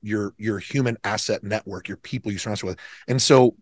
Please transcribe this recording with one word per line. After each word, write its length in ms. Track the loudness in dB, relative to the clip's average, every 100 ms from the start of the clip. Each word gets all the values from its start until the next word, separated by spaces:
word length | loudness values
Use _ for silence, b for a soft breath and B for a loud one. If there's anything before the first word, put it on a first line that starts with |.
your, 320 | -6 -4 -4 -6
your 220 | -4 -4
human 380 | -2 -2 0 -2
asset 400 | -4 -4 -2 -4
network, 440 | -2 -6 -6 -12 -10
your 100 | -12
people 340 | -8 -8 -6
you 60 | -6
surround 200 | -4 -6
yourself 160 | -6 -8
with. 20 | B B B
And 120 | 0
so 360 | 6 8 8 4